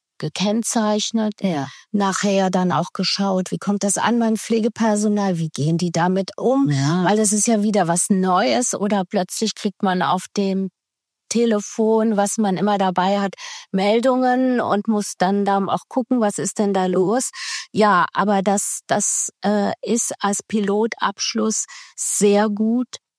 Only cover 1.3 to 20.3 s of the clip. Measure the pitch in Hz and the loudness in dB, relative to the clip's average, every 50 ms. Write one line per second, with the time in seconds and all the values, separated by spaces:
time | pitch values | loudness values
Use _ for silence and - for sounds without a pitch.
1.3 | 208 - - 190 170 147 135 131 - - - _ - 202 202 196 185 - - 208 | -4 -4 -4 -2 -2 -2 -4 -6 -10 -16 -14 _ -2 -2 0 0 0 0 0 0
2.3 | 196 196 190 185 180 185 180 180 - 143 175 - - - 185 - - - 202 196 | 2 2 2 2 2 2 2 2 0 0 -2 -4 -4 -4 -4 -4 -2 -2 -2 0
3.3 | 190 185 180 - - 165 - - 208 196 - 202 - - - - 233 240 233 220 | 0 -2 -2 -4 -6 -6 -2 -2 -2 0 0 -2 -2 0 0 0 2 2 2 2
4.3 | 226 208 - - 226 226 214 240 214 - 220 226 208 208 208 214 208 208 196 196 | 0 -2 -2 -2 0 0 0 0 -2 0 0 0 2 2 0 0 0 0 0 0
5.3 | 180 165 165 156 - - 139 156 165 170 180 175 165 170 165 180 185 190 196 - | 0 -2 -2 -4 -2 -2 0 0 0 0 0 0 0 0 0 2 0 0 -2 -4
6.3 | - - - 220 262 277 277 277 147 135 135 143 165 185 180 175 208 214 220 202 | -6 -4 0 0 2 2 2 2 2 2 2 2 2 2 2 2 2 2 2 2
7.3 | 208 214 - - 233 208 202 220 196 208 180 165 170 175 - - 208 190 185 185 | 0 0 2 2 2 2 2 2 2 2 2 2 2 0 0 0 0 2 2 2
8.3 | 180 180 214 262 233 240 247 - - - 190 208 208 202 185 - - 202 180 - | 2 2 2 2 2 0 0 -2 -4 -2 -2 0 0 0 -2 -2 -2 -2 -2 -2
9.3 | - - 226 214 - - - 208 - - - 196 180 180 - 143 165 185 - - | -4 -4 -4 -4 -4 -4 -6 -6 -4 -2 0 0 0 2 0 0 -2 -2 -4 -6
10.3 | - - 202 196 190 190 190 185 _ _ _ _ _ _ _ _ _ _ _ - | -4 -2 -2 0 0 -2 -4 -6 _ _ _ _ _ _ _ _ _ _ _ -4
11.3 | - 220 233 233 220 208 202 - - - 220 214 220 226 220 226 220 196 202 202 | 0 2 2 2 2 0 -2 -4 -4 0 2 2 4 4 2 2 2 2 0 0
12.3 | - - 214 196 190 165 185 208 208 196 190 180 175 185 180 190 202 202 202 196 | 0 0 0 0 0 0 0 0 2 2 0 0 2 2 2 2 2 0 0 -2
13.3 | 185 - - - - - - - - 190 190 202 214 240 233 262 254 254 254 254 | -4 -8 -16 -16 -16 -16 -12 -6 -2 0 2 2 2 2 2 2 2 2 2 2
14.3 | 247 254 262 254 247 240 160 104 165 202 202 - 220 208 202 - - - 185 180 | 2 2 2 2 2 0 0 0 0 0 0 0 0 -2 -2 -4 -2 0 0 2
15.3 | 196 202 202 196 196 196 196 170 - 175 - - - 262 240 - 254 247 220 208 | 2 2 2 2 2 0 0 0 -4 -4 -6 -4 -4 -4 -2 0 0 0 0 0
16.3 | - - 143 196 - - 214 202 196 190 185 185 180 180 185 170 214 254 254 - | 0 -2 -6 -4 -2 -2 0 0 0 0 0 0 2 2 2 2 0 0 -2 -4
17.3 | - - - - - - - - - - 214 208 196 180 165 - - - 190 202 | -8 -10 -10 -10 -10 -10 -10 -6 0 2 4 4 4 4 2 0 0 -2 0 2
18.3 | 208 196 185 208 196 208 - - - - - - 143 202 208 - - - - - | 2 2 2 2 0 0 -2 -4 -6 -8 -4 -2 -2 0 0 -2 -2 -2 -4 -6
19.3 | - _ - 202 208 208 202 196 - - - - 220 240 - - - - - 202 | -8 _ -2 -2 0 0 0 -2 -4 -4 -4 -2 -2 -2 -2 -4 -6 -2 -2 -2